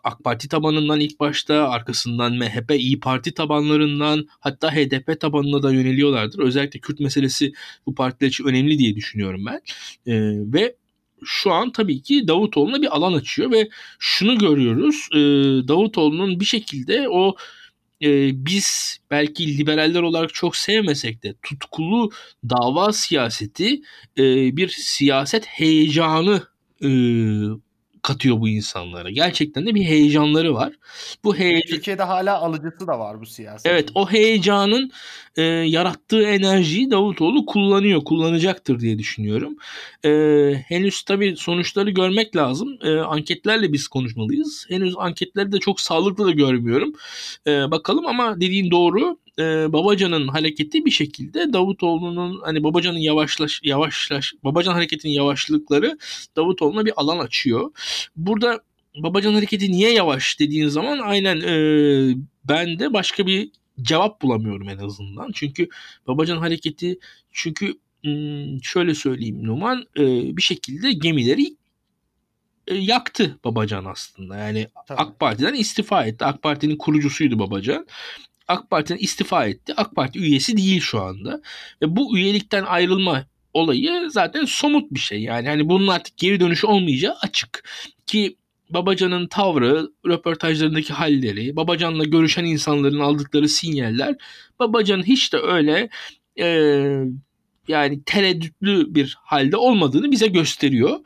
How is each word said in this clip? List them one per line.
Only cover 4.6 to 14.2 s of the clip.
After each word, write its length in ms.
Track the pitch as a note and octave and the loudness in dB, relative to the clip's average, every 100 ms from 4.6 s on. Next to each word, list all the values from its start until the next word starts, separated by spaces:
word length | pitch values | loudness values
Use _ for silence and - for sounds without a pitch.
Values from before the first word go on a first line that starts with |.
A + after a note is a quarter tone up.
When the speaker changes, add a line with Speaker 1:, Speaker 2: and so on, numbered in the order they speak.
| D#3+ | -2
Speaker 1:
H 160 | D3+ C#3+ | 0 0
D 120 | C3+ | -2
P 160 | D3 D#3+ | -2 -4
tabanına 440 | D#3 D3 C#3+ D3 | -2 0 0 0
da 100 | C#3 | 2
yöneliyorlardır. 640 | C3 B2+ C3 C#3+ B2+ G#2+ - | 2 2 2 2 2 -2 0
Özellikle 400 | C3 C#3 C#3+ C#3 | 0 2 -2 -6
Kürt 200 | - D3 | -8 -4
meselesi 520 | C#3 C#3+ C3 - C#3 - - - | -2 0 0 0 -2 -4 -20 -14
bu 100 | - | -8
partiler 340 | B2+ B2+ - C3+ | -4 -4 0 -2
için 140 | - | 0
önemli 360 | C#3 B2+ C#3+ D3+ | 0 2 2 4
diye 160 | A#2 | 2
düşünüyorum 500 | G#2+ - G#2+ G2 F#2 | 0 -6 -6 -6 -6
ben. 160 | G#2 D4+ - - - - A#3+ | -8 -10 -14 -18 -20 -12 -4
E, 0 | A2 G#2+ G#2 G#2 | -2 0 -2 -2
ve 220 | D3+ A#3 - _ _ _ _ | 0 0 -4 _ _ _ _
şu 280 | - - G3 | -8 -2 0
an 200 | E3+ B3 | 0 0
tabii 300 | - G3 C#3 | -2 -2 -2
ki 260 | - C#4+ F3 | 0 2 2
Davutoğlu'na 540 | E3 G#3+ D3 D3+ C#4 | 2 2 2 2 0
bir 140 | D3+ | 0
alan 180 | D3+ F3+ | 0 0
açıyor 380 | D#3 - - B3+ | 0 -2 -2 2
ve 180 | A3 G#3+ - - - | 2 2 -4 -20 -8
şunu 380 | - - | -4 0